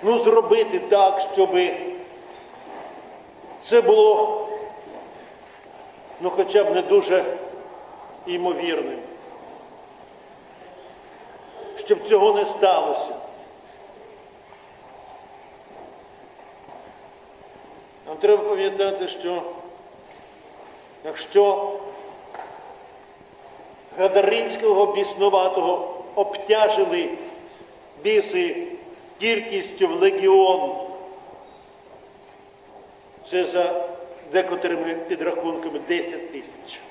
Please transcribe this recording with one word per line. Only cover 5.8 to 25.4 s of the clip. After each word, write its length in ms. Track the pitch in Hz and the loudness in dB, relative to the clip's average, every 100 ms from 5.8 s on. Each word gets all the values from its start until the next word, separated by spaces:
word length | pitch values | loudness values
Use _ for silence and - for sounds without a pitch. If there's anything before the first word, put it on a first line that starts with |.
| - - - - | -20 -20 -20 -8
ну, 100 | 180 | -6
хоча 340 | 180 185 208 | -2 2 2
б 100 | 202 | 2
не 80 | 185 | 0
дуже 420 | 180 202 185 180 - - - - - - - - - - - | 4 4 4 0 0 -8 -12 -16 -18 -20 -20 -20 -20 -18 -8
ймовірним. 720 | 175 180 160 170 156 135 - - - - - - - - - - - - - - - - - - - - - - - - - - - 403 403 | -4 -4 -4 -4 -4 -6 -10 -14 -18 -20 -20 -20 -20 -20 -20 -20 -20 -20 -20 -20 -20 -20 -20 -20 -20 -20 -20 -20 -20 -20 -20 -20 -18 -16 -14
Щоб 320 | 415 415 - | -2 -2 4
цього 240 | 427 427 | 4 6
не 140 | 208 202 | 2 0
сталося. 680 | - 233 180 - - - - - - - - - - - - - - - - - - - - - - - - - - - - - - - - - - - - - - - - - - - - - - - - - - - - - | 2 2 4 0 -4 -6 -10 -14 -18 -20 -20 -20 -20 -20 -20 -20 -20 -20 -20 -20 -20 -20 -20 -20 -20 -20 -20 -20 -20 -20 -20 -20 -20 -20 -20 -20 -20 -20 -20 -20 -20 -20 -20 -20 -20 -20 -20 -20 -20 -20 -20 -20 -20 -20 -20 -16
Нам 100 | 156 | -2
треба 320 | 202 208 208 | 4 4 2
пам'ятати, 600 | 196 196 196 196 190 180 | -2 -2 -2 -2 -2 -8
що 340 | - 175 175 - - - - - - - - - - - - - - - - | -8 -6 -6 -8 -14 -18 -20 -20 -20 -20 -20 -20 -20 -20 -20 -20 -20 -20 -16
якщо 680 | 156 - - 202 202 196 202 196 - - - - - - - - - - - - - - - - - - - - - - | -12 -12 0 4 4 2 -2 -8 -12 -16 -18 -20 -18 -18 -16 -18 -20 -20 -20 -20 -20 -20 -20 -20 -20 -20 -20 -20 -20 0
Гадаринського 880 | 190 190 196 233 220 - 220 196 202 | 2 4 2 0 -4 0 2 4 4
біснуватого 1160 | 175 196 - 202 190 | 2 -4 0 2 4